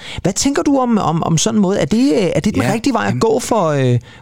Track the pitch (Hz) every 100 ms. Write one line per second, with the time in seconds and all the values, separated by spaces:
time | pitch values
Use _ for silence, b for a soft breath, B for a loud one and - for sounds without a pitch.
0 | B B 180 - 277 294 311 277 247 208
1 | - 165 - 160 220 220 185 196 160 220
2 | 277 277 180 160 208 - 113 226 277 226
3 | 101 123 226 247 - 226 160 143 127 123
4 | B B